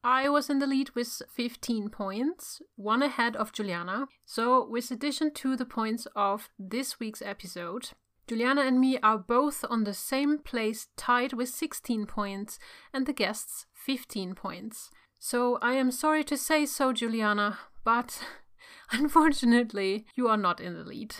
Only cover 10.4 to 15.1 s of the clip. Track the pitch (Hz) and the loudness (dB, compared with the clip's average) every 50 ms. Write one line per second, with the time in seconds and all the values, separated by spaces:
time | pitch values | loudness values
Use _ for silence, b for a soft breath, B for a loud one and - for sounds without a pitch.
10.4 | 294 - - 233 220 214 220 220 - _ _ - - - 247 247 247 247 - 226 | -2 -4 -4 -2 0 0 -2 -4 -8 _ _ -8 0 2 2 2 2 0 -2 -2
11.4 | 247 254 - - - 302 - - _ - 240 220 208 202 - - 202 202 196 196 | -4 -4 -4 -6 -6 -6 -6 -10 _ -2 -2 -2 -2 -4 -4 -4 -4 -2 -4 -6
12.4 | 202 214 - - B B B B B B B 269 269 269 285 - 214 180 214 - | -8 -8 -10 -18 B B B B B B B -2 -2 -2 0 0 0 0 0 -4
13.4 | - - - - - _ _ - - - 269 247 - _ - 208 190 180 185 - | -8 -10 -12 -14 -14 _ _ -10 -4 -2 -2 -2 -4 _ -6 -6 -4 -4 -8 -8
14.4 | - 196 - - 202 220 - - - - b b b b | -8 -8 -8 -8 -10 -12 -12 -12 -16 -18 b b b b